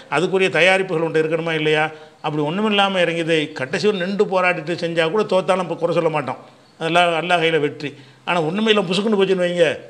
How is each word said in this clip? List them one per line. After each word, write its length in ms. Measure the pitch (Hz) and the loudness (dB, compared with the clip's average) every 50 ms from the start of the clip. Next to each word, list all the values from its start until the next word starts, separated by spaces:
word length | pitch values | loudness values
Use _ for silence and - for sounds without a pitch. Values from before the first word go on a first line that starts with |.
| - - | -8 -4
அதுக்குரிய 380 | 143 147 170 175 180 190 190 180 | -2 0 0 0 2 0 0 2
தயாரிப்புகள் 580 | 151 151 165 185 190 190 190 190 175 160 165 | 4 4 4 4 4 2 0 -2 -2 -2 -2
உன்கிட்ட 180 | 160 147 156 156 | 0 0 0 0
இருக்கணுமா 260 | 156 165 160 165 165 | 0 -2 -2 -2 -4
இல்லையா? 400 | 160 156 156 156 156 151 156 156 - - - - - - | -4 0 0 2 2 2 0 -2 -4 -10 -18 -20 -16 -8
அப்படி 220 | - 156 151 151 147 | -6 -4 -2 -2 -2
ஒண்ணும் 220 | 147 170 196 214 | -2 -2 -2 -2
இல்லாம 340 | 220 208 202 196 196 190 185 | 0 2 2 2 2 2 2
இறங்கிது, 520 | 170 165 165 170 165 156 165 156 147 151 | 0 0 0 -2 0 0 0 0 0 -2
கடைசி 400 | - - 131 131 - 170 165 208 | -6 -8 -6 -4 -4 0 0 0
வரை 160 | 202 185 175 | 0 0 -4
நின்று 180 | 190 202 190 214 | -2 0 0 0
போராடிட்டு 500 | 170 190 185 180 180 175 165 151 156 175 | 0 2 2 2 2 0 0 -4 -6 -4
செஞ்சா 340 | 156 170 165 165 170 160 160 | -4 -4 -2 0 0 0 2
கூட 120 | 156 214 208 | 0 0 0
தோத்தாலும் 360 | - 185 185 185 190 185 190 | 2 0 0 2 2 0 0
இப்ப 160 | 180 156 165 | 0 -4 -4
குறை 200 | 147 170 170 165 | -2 -2 0 0
சொல்ல 140 | 170 165 165 | 0 0 0
மாட்டோம். 280 | 151 151 135 135 123 - - - - - - _ _ - | 0 -2 -4 -4 -8 -10 -12 -20 -20 -20 -20 _ _ -6
அதெல்லாம் 340 | 160 160 165 175 175 175 165 | -4 0 2 2 2 2 0
அல்லாஹ் 300 | 156 160 180 180 170 160 | -2 0 0 0 2 2
கையில 160 | 165 160 151 | 2 2 2
வெற்றி. 340 | 143 147 135 - 151 139 131 - - - - - _ | 0 -2 -4 -6 -10 -10 -12 -14 -20 -20 -20 -10 _
ஆனா 160 | - 170 180 | -2 -2 0
ஒண்ணுமே 300 | 156 156 175 214 220 220 | 0 -2 -2 0 0 2
இல்லாம 240 | 214 208 196 - - | 2 2 2 0 -2
புசுக்குன்னு 280 | 196 202 226 220 196 196 | -2 0 0 2 2 2
போச்சுன்னு 240 | 190 185 180 180 | 2 2 0 0
வைங்க, 300 | 175 175 175 170 143 117 - - - | 0 2 2 2 2 2 -2 -8 -16